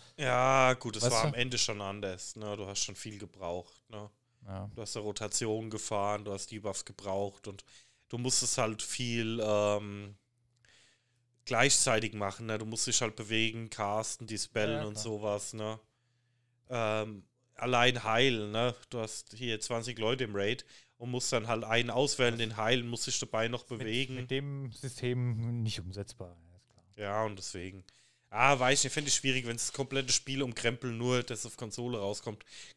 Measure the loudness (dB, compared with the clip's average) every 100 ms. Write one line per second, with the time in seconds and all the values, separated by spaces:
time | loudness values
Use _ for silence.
0 | -18 -4 2 4 8 8 8 6 0 0
1 | 4 6 4 2 0 2 0 0 -4 -4
2 | -4 -6 -10 -10 -6 -6 -4 -4 -4 -6
3 | -12 -12 -14 -8 -6 -6 -8 -18 _ -16
4 | -16 -18 _ _ -12 -10 -10 -10 -8 -6
5 | -6 -4 -4 -2 0 -2 -2 -8 -4 0
6 | 0 0 -4 -8 -8 -8 -6 -6 -8 -10
7 | -4 -2 -2 -6 -14 -16 -18 -20 -20 _
8 | _ -4 0 2 2 2 0 0 -6 -4
9 | -2 0 0 0 2 4 4 2 -2 -8
10 | -12 -16 _ _ _ _ _ _ _ _
11 | _ _ _ _ 0 4 6 6 6 4
12 | 2 -2 -4 -4 -4 -4 -4 -2 0 2
13 | 0 -2 -2 2 2 0 -8 -4 -2 0
14 | -2 -6 -6 -6 -4 0 0 0 -4 -6
15 | -6 -2 0 -2 -4 -6 -6 -6 -12 _
16 | _ _ _ _ _ _ -8 -2 0 0
17 | -2 -8 -16 _ _ -6 0 4 4 4
18 | 2 4 4 2 0 0 0 -2 -8 -6
19 | -6 -8 -12 -8 -4 -4 -2 -4 -4 -2
20 | 0 0 0 0 0 0 -6 -20 -20 _
21 | -6 -4 0 0 0 -2 2 2 4 2
22 | 2 4 2 4 -2 0 2 2 0 -4
23 | -2 -2 -2 0 0 -2 -6 -8 -2 -2
24 | -2 -6 -4 -4 -4 -6 -8 -8 -10 -4
25 | -2 0 0 0 -2 -2 -2 -2 -6 -8
26 | -10 -12 -16 -18 -20 -20 _ _ _ -8
27 | -2 0 0 -4 -8 -8 -10 -12 -18 -20
28 | _ _ _ 4 6 6 6 4 2 0
29 | 0 2 2 0 0 -4 -4 -4 -2 -2
30 | 2 0 0 -2 -2 0 0 0 -2 -2
31 | 2 2 0 -6 -8 -10 -8 -6 -4 -2
32 | -2 -2 -6 -10 -12 -18 -18